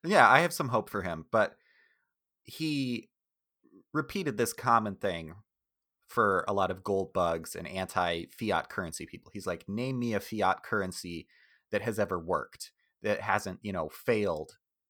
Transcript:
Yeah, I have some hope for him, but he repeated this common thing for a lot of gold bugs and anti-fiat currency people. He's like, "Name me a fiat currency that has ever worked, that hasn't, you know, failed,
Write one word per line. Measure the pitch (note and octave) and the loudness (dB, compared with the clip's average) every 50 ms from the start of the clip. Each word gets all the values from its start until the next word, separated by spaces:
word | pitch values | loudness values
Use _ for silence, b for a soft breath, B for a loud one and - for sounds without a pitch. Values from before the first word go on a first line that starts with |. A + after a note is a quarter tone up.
| - | -2
Yeah, | E3 E3+ F3+ B2 | 4 6 8 8
I | G#2 A#2+ D3 | 10 8 8
have | E3+ E3+ - | 6 4 0
some | - D#3+ B2+ | -2 -2 0
hope | A#2 A2+ G2+ - | 0 0 0 0
for | - G#2 F#2 | -4 -4 -4
him, | F#2 E2 D#2+ D#2+ _ | -4 -6 -6 -8 _
but | - A2+ G#2 - - b b b b b b b b b b b b _ _ _ _ _ _ | 2 2 2 2 -2 b b b b b b b b b b b b _ _ _ _ _ _
he | - - - D#3 D#3 D3+ C#3+ C3+ B2+ A#2+ A2+ - _ _ _ _ _ _ _ _ _ _ _ _ _ _ G2 _ _ - | -20 -10 -6 -4 -2 -2 -2 -2 -2 -4 -6 -8 _ _ _ _ _ _ _ _ _ _ _ _ _ _ -20 _ _ -4
repeated | D3+ D3+ - - G3+ F3+ D3+ A2 | -4 -4 -4 -6 -4 -4 -4 0
this | G#2 A#2+ A2 - | 0 0 -2 -2
common | - - B2+ A#2 A#2 G#2+ G#2 G2 | -4 2 4 4 4 4 0 -6
thing | - - G2 F2 E2 D#2+ D#2 E2+ G2+ - _ _ _ _ _ _ _ _ _ _ _ _ | -2 -2 -2 -2 -2 -6 -10 -14 -16 -20 _ _ _ _ _ _ _ _ _ _ _ _
for | _ - - A2 G2+ F#2+ F#2 - | _ 0 2 4 4 4 4 2
a | - G#2 | 2 0
lot | G2 F#2+ F#2 | 2 2 0
of | F#2 F#2 - | 0 -4 -2
gold | - G2+ F#2+ F#2+ - | 0 0 0 0 0
bugs | _ F#2+ F2 E2+ E2+ E2 E2 - - | _ 2 2 2 2 -2 -4 -8 -12
and | E2+ E2+ | -10 -10
anti-fiat | - F#2 F#2+ F#2+ F2+ - F#2+ F2+ E2+ E2+ E2+ E2+ - - - A#2 G#2+ F#2+ D#2+ - - | -8 -6 -6 -6 -2 0 0 0 2 0 -2 -4 -10 -10 -6 -2 0 0 0 -2 -4
currency | - - F#2 E2 - - - | -6 -6 -6 -6 -8 -10 -12
people. | - - - _ - - | -12 -14 -18 _ -14 -14
He's | G#2 - | -8 -6
like, | F#2+ F2 F2 - | -6 -6 -6 -6
"Name | - G2 A2 B2 C3+ C3 | -8 -6 -4 -4 -4 -4
me | B2 A#2+ A#2+ A2 | -2 -2 -2 -2
a | G2 | -2
fiat | - - - G#2+ G2 F#2 F#2 - - | -4 -4 -2 0 2 2 2 0 -2
currency | - - G#2 F#2+ F#2 F2+ - - F2+ E2+ D#2+ - b b b b b b b b b | -4 -2 -2 -2 -2 -6 -10 -10 -8 -10 -10 -10 b b b b b b b b b
that | - G#2 | -4 -2
has | G#2 A#2 G#2+ | -2 -2 0
ever | G#2 G#2 G2 F#2+ F2 | 0 0 0 -2 -4
worked, | E2 E2 F2+ D2+ B1+ - - - - - _ _ _ _ _ _ | -2 -2 -2 -2 -2 -6 -14 -18 -18 -18 _ _ _ _ _ _
that | - G#2+ G#2 - | -2 -2 -2 0
hasn't, | G2 G#2+ G2 G#2 - G2+ F2+ - - | 2 2 2 2 2 -4 -10 -8 -8
you | G#2 F#2+ | -6 -4
know, | F2 D#2+ D#2 | -2 -4 -4
failed, | - - - - A#2 G#2+ G#2 F#2+ E2 D#2 D#2 - - _ _ _ _ _ _ _ | -6 -6 0 2 2 2 4 2 0 -2 -4 -10 -14 _ _ _ _ _ _ _